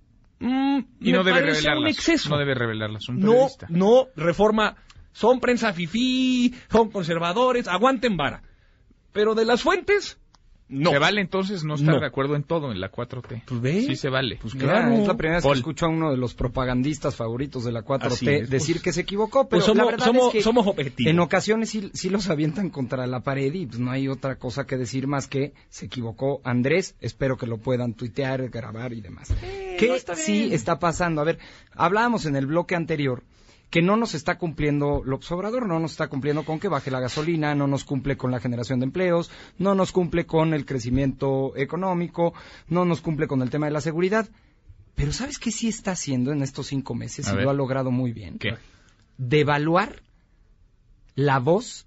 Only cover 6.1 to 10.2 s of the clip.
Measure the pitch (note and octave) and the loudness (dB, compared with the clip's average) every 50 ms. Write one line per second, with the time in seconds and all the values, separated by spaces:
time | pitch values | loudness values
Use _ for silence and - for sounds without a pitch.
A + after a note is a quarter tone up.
6.1 | B3+ B3+ C4 B3+ B3+ B3 A#3+ A#3+ B3 - - - - A3 A3+ G#3+ - G3+ F3+ D#3 | 2 2 2 2 2 2 2 2 0 -2 -4 2 4 4 4 4 0 -4 -2 -2
7.1 | E3+ E3+ E3+ E3+ F3+ A3+ B3+ B3+ B3 A#3+ A#3+ F#3+ F3+ F3+ A3 C4 C4+ A3 - A#3+ | -2 0 0 0 2 2 2 4 2 2 0 -2 0 2 4 4 4 2 2 0
8.1 | G3+ D#3+ D3 B2+ - - - - _ _ _ _ _ _ _ _ _ _ _ _ | 0 0 0 -2 -2 -6 -12 -20 _ _ _ _ _ _ _ _ _ _ _ _
9.1 | - G3+ G#3+ A3 A3 A3 A3 A3+ B3 A#3 - D4+ F4+ F4+ D#4+ - G4+ G4+ E4+ - | -2 0 2 2 2 2 2 2 2 2 2 2 2 2 2 2 0 0 0 -4
10.1 | - - | -10 -18